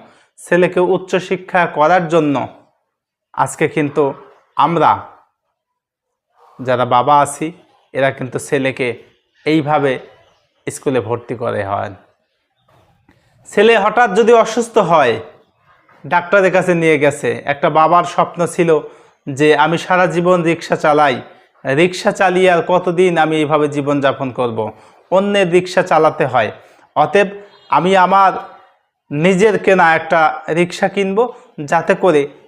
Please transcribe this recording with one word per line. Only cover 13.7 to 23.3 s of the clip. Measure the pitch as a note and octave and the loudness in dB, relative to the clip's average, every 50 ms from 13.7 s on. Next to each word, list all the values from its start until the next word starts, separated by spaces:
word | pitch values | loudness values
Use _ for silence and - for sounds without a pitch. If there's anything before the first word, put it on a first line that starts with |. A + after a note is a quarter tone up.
| A#3 G#3+ | 4 4
হঠাৎ | G3 G#3+ G#3+ A#3+ B3 A#3 F#3 | 2 0 2 2 0 2 2
যদি | G#3+ A#3 G#3 A#3+ | 2 4 4 4
অসুস্থ | A3+ G#3+ G#3+ - B3 A3+ - - G3+ | 4 4 2 -2 -4 -4 0 0 0
হয়, | G3 E3 E3+ D#3 C#3+ B2 A2 A2 - - - _ _ _ _ _ _ _ _ _ _ _ _ _ - C#3 | 2 2 2 2 2 2 0 -2 -6 -12 -20 _ _ _ _ _ _ _ _ _ _ _ _ _ -8 -4
ডাক্তারের | F3 F3 F3 - G3+ G3+ F#3+ F#3 E3+ | -2 -2 -2 0 2 2 2 4 2
কাছে | F#3 E3+ F3+ F3 | 2 0 2 0
নিয়ে | E3+ E3 D#3+ D#3 C#3 | 0 2 2 2 2
গেছে, | D3 C#3+ C#3+ D3 - A#2+ A#2 A#2 - | 2 0 0 -2 -4 -6 -6 -4 -6
একটা | - C#3+ - - D#3+ | -6 -6 -2 -2 0
বাবার | D3+ D#3+ D#3 D3+ F3 E3+ E3 | 2 2 2 4 4 2 2
স্বপ্ন | E3+ - - E3+ - - F3 F3 D#3 | 0 -2 -2 -2 -2 -2 -4 -4 -4
ছিল | - - F3 E3 D#3+ D3 C#3+ - - - _ _ _ _ _ C#3+ | -2 -2 0 2 2 0 0 -6 -14 -20 _ _ _ _ _ -12
যে, | C#3 B2+ D3 D3+ D3+ | -4 0 2 2 4
"আমি | C#3+ D3+ D#3 E3+ D#3+ | 4 4 2 0 -2
সারা | - - F#3 F3+ F#3 E3+ | -2 -2 0 2 2 0
জীবন | D#3 F3 E3+ F3 F3+ F3 D#3+ | 0 0 0 2 2 2 2
রিক্সা | E3 E3 E3 - - E3+ | 0 -2 -4 -4 -6 -6
চালাই, | D#3+ - D#3 D3 D3+ D3 C#3+ B2+ A2+ - - - - _ _ _ _ - | -2 0 0 2 2 2 2 0 -2 -8 -14 -20 -20 _ _ _ _ -6
রিক্সা | C3+ C3+ D3 F3 F3+ F#3 - - G#3+ | -4 0 2 0 0 0 -2 -4 -4
চালিয়ে | G3 - G3+ F3+ F3+ F#3 F#3 F3+ | -2 0 0 0 2 2 2 2
আর | F3 E3+ E3 - | 2 2 0 0
কতদিন | F3+ F3+ F#3 F#3+ E3+ E3 F#3 F3+ E3+ E3 | 0 0 0 -2 0 0 0 2 2 0
আমি | D#3 D#3 | 0 0